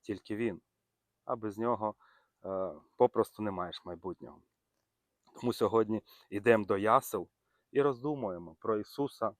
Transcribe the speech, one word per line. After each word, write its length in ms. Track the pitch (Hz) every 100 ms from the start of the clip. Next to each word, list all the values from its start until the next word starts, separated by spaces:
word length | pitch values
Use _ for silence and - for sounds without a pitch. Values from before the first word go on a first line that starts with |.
Тільки 340 | - 98 - 107
Він. 240 | 117 90 _ _ _ _ _ _
А 120 | - 123
без 220 | 107 101
нього, 360 | 117 110 107 - _ _ _ _
е, 280 | 92 95 92 76 _ _
попросту 460 | 123 - 107 -
не 80 | 107
маєш 340 | 95 87 -
майбутнього. 580 | 90 87 87 82 - 76 _ _ _ _ _ _ _ _ _ -
Тому 120 | 120
сьогодні 500 | - 107 110 107 107 _ - _
йдемо 340 | 101 107 113
до 140 | 101 101
ясел 500 | 104 123 - 101 85 _ _ _ _
і 120 | -
роздумуємо 760 | 143 123 139 143 110 87 85 80
про 180 | 113 107
Ісуса 560 | 104 - 139 - 110